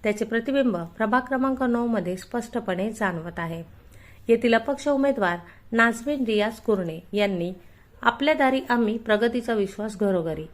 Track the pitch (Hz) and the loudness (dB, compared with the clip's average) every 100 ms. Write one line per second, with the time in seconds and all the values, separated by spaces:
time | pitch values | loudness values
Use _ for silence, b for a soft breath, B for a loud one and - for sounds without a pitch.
0 | 214 208 226 226 233 277 254 175 170 - | -2 -2 -2 -2 0 2 2 0 -6 -4
1 | 220 247 254 262 262 269 254 233 240 226 | 0 2 0 -2 0 0 0 0 0 0
2 | 175 185 - 240 226 240 202 180 208 220 | -2 -6 -6 -6 -4 -6 -4 -2 -4 -2
3 | 202 170 170 170 170 165 165 - - b | -2 -2 -8 -6 -6 -8 -12 -20 -20 b
4 | b b - 226 240 226 226 277 294 277 | b b 2 2 4 2 2 -2 0 2
5 | 277 269 185 175 - B - 226 233 226 | 2 2 0 0 -8 B -4 2 2 2
6 | 285 294 233 208 208 226 - 202 170 160 | -4 -2 0 0 0 -2 0 0 -2 -8
7 | - 208 202 185 170 185 B B B - | -6 0 0 0 -4 -6 B B B 0
8 | 233 233 285 311 269 262 - 240 220 226 | 0 2 2 4 4 2 0 2 2 -2
9 | 220 208 233 247 233 220 196 - 214 202 | 0 2 2 0 -2 -2 -2 -4 -8 -2
10 | 202 185 165 160 156 | 0 2 0 -6 -10